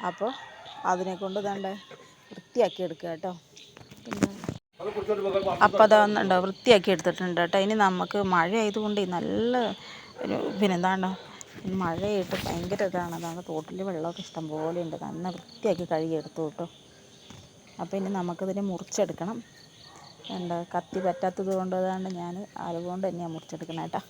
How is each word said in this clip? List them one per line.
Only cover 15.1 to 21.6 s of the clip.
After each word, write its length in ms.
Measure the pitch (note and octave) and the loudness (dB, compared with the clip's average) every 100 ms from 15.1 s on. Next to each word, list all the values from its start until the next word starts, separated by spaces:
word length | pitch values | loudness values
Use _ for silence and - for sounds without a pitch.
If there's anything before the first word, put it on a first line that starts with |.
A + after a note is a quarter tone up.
| D#3 F3+ F3 | -6 -6 -6
വൃത്തിയാക്കി 500 | - - A3 E3+ F3 | -12 -4 0 0 0
കഴുകിയെടുത്തു 500 | D#3+ D#3+ D#3+ D3 - D#3 | 0 0 -2 -4 -6 -6
കേട്ടോ. 180 | - E3+ - - - - - - - - - - - | -4 -10 -10 -20 -20 -20 -20 -20 -20 -20 -20 -20 -12
അപ്പോൾ 120 | F3 G3 | -6 -4
ഇനി 120 | F#3+ G3 | -2 -2
നമുക്കിതിനെ 460 | F3 E3+ F#3+ F#3+ G3+ | -2 -4 -2 -2 -2
മുറിച്ചെടുക്കണം. 680 | F3 - - F#3+ D#3 E3+ A3+ - - - - - - - - - F#3+ | -4 -6 0 0 0 -6 -6 -10 -20 -20 -20 -20 -20 -20 -20 -12 -8
എന്താ 220 | F3 E3+ E3+ F3 | -4 -4 -2 -4
കത്തി 240 | F3 F#3+ F#3 | -2 -2 0
പറ്റാത്തത് 440 | F3 F#3 F#3 F#3+ F#3+ | 2 0 0 0 0